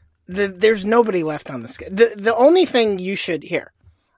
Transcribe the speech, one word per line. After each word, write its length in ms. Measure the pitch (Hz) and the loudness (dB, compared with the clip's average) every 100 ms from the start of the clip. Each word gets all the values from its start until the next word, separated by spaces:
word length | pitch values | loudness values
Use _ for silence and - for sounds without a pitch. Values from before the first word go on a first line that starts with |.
| _ _ - | _ _ -12
the, 200 | 185 196 | -4 -4
there's 380 | 180 214 214 196 | 0 2 2 2
nobody 380 | 233 220 185 | 2 2 -2
left 260 | 156 151 - | -4 -6 -10
on 120 | 131 | -12
the 40 | 117 | -10
sch-, 220 | - - | -10 -8
the, 240 | 190 226 208 | 0 0 2
the 180 | 208 226 | -2 4
only 300 | 269 359 330 | 6 6 4
thing 340 | 247 220 190 | 2 0 -2
you 160 | 185 196 | -4 -4
should, 280 | - 156 | -4 -6
here, 280 | - 165 - _ _ _ _ | -4 -6 -6 _ _ _ _